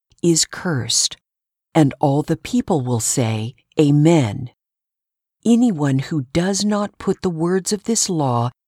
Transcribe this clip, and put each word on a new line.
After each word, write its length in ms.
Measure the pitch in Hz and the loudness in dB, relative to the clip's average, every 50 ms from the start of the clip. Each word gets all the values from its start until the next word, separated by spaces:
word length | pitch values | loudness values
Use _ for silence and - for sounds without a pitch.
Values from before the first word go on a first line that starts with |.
| _ _ _ _ - | _ _ _ _ 0
is 220 | 175 165 160 - | 2 2 2 0
cursed. 720 | - - - - 185 160 127 113 110 - - - - - _ _ _ _ _ _ _ _ _ _ _ - | -4 -6 -10 -6 -4 -4 -4 -4 -2 -2 -2 -2 -2 -4 _ _ _ _ _ _ _ _ _ _ _ 2
And 200 | 165 151 135 - - | 4 4 2 2 0
all 220 | - 143 139 147 147 | -2 0 0 0 0
the 140 | - 160 | -2 -4
people 440 | - - - - 247 - - 190 147 | -6 -6 -4 -4 -4 -2 0 -2 -2
will 200 | 123 123 123 113 | 0 -2 -2 -2
say, 540 | - - - 139 120 113 110 110 107 120 - _ _ _ - - | -2 -2 -2 -2 -2 -2 -2 -4 -6 -8 -12 _ _ _ 0 2
'Amen.' 720 | 156 143 143 147 151 165 170 160 127 104 - - 123 120 _ _ _ _ _ _ _ _ _ _ _ _ _ _ _ _ _ _ - | 4 4 6 6 6 6 4 4 2 0 -4 -8 -12 -14 _ _ _ _ _ _ _ _ _ _ _ _ _ _ _ _ _ _ 0
Anyone 560 | 220 233 226 247 240 190 147 147 139 131 135 | 2 2 4 4 2 0 0 0 0 0 0
who 220 | 135 - 170 151 127 - - | 0 -2 -4 -6 -4 -4 -4
does 320 | 165 175 190 202 190 202 | -2 -2 -2 -2 -2 -2
not 340 | 208 214 208 208 - _ - | -2 -2 -2 -4 -6 _ -8
put 240 | - 202 185 - - | -4 -4 -4 -2 -2
the 80 | 185 | -6
words 420 | 165 156 165 170 185 190 180 - 214 | -4 -2 -2 0 -2 -2 -2 -2 -6
of 120 | 196 - | -6 -2
this 240 | - 233 - - - | -4 -2 -2 -2 -4
law 420 | 185 156 143 131 120 120 117 123 - _ _ | -2 -2 -2 0 0 0 -2 -4 -6 _ _